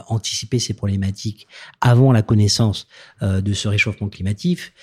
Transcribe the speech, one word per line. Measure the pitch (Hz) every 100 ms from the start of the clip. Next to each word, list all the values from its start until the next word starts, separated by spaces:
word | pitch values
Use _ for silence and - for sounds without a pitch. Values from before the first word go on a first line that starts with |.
| -
anticipé | 110 - - 113 123
ces | -
problématiques | 104 101 98 98 98 110 101 _ - - _
avant | 123 120 135
la | 117
connaissance, | 104 110 104 - 110 98 - - - _
euh, | 104 95
de | 98
ce | 98 107
réchauffement | 104 117 104 101
climatique. | - 95 104 175 175 - _